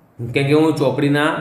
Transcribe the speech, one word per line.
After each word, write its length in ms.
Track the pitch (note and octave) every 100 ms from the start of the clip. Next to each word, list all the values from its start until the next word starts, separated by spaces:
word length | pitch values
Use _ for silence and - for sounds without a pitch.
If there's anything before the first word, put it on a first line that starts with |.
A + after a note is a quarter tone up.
| _ - A#2+
કેમ 160 | B2+ C#3
કે 60 |
હું 220 | D3+ D#3+ D#3
ચોપડીના 600 | C#3 C3+ C#3+ D3 D3+ D#3+